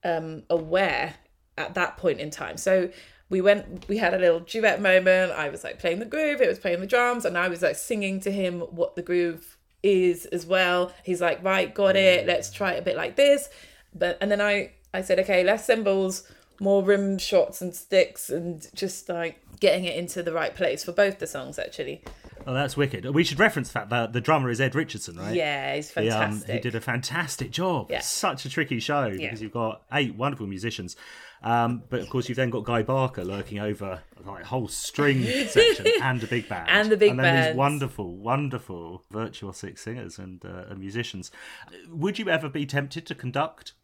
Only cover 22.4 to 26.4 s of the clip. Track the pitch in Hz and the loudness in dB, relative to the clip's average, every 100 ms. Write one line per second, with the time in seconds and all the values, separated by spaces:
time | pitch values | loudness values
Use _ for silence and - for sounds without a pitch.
22.4 | - 127 139 135 139 104 104 143 170 143 | -6 -2 -2 0 -2 -2 -2 2 2 4
23.4 | 214 185 127 117 104 120 113 120 117 156 | 2 2 -4 -6 -4 -2 0 -2 2 2
24.4 | 131 117 135 135 160 107 - 85 95 123 | 2 0 0 0 -4 -6 -12 -10 -4 -2
25.4 | 151 143 135 143 151 - 107 113 - 104 | -2 -2 -4 -6 -6 -2 0 2 0 -4